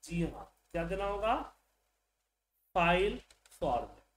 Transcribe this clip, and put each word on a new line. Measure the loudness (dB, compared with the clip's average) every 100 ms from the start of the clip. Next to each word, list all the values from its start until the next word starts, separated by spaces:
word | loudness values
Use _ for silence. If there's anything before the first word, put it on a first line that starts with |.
जी | -6 -2
हाँ, | -2 -4 -16 _ _
क्या | -6
देना | -4 -4 -2
होगा? | -2 0 0 -2 -16 _ _ _ _ _ _ _ _ _ _ _
File | 2 4 4 2 -2 -12 _ _ -6
फॉर्मेट। | 0 0 -2 -14 _